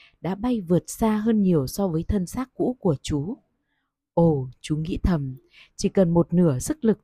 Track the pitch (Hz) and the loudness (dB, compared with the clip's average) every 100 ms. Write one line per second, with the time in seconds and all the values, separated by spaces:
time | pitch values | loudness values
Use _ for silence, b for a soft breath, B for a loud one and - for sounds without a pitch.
0 | b b 160 190 240 240 165 170 - - | b b -6 -4 -2 -2 0 0 0 -2
1 | 220 214 220 220 190 165 131 - 196 160 | 0 0 2 2 4 2 0 -2 -2 -2
2 | 170 208 175 - 262 - - 247 185 139 | -2 -2 -4 -8 -8 -4 -4 -2 -2 -2
3 | - 147 160 - _ _ _ _ _ _ | -4 -6 -6 -10 _ _ _ _ _ _
4 | _ - 170 147 131 - - 151 160 202 | _ 2 2 2 -4 -10 -6 -6 -4 -2
5 | - 165 135 131 b b b - 196 - | 0 0 -2 -10 b b b -6 -2 2
6 | 175 170 165 170 175 127 - 311 226 196 | 4 2 2 2 2 2 -4 -2 0 0